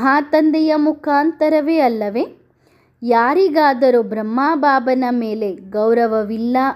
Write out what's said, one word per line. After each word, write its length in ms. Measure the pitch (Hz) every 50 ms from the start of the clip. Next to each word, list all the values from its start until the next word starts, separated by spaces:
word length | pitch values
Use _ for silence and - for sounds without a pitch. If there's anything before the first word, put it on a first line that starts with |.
| 233 269 269 294 294 294
ತಂದೆಯ 440 | - 311 311 311 294 320 311 311 302
ಮುಖಾಂತರವೇ 1040 | 302 294 311 302 302 - 302 285 285 294 320 320 - 311 311 311 302 285 302 330 320
ಅಲ್ಲವೇ? 460 | 285 247 233 214 208 208 196 240 349 - - - _ _ _ _ _ _ _ _ _ _ _ _ 233
ಯಾರಿಗಾದರೂ 1000 | 240 240 226 233 247 285 370 392 370 294 320 302 285 269 240 277 262 247 240 220
ಬ್ರಹ್ಮ 360 | 190 202 214 214 214 226 247 277 294 330
ಬಾಬನ 480 | 294 269 285 269 262 240 262 254 254 262 247
ಮೇಲೆ 420 | 247 240 233 220 214 220 220 202 180
ಗೌರವವಿಲ್ಲ 1040 | - 190 190 202 214 214 226 233 233 233 226 220 220 214 208 226 220 226 240 247 254 262 269 254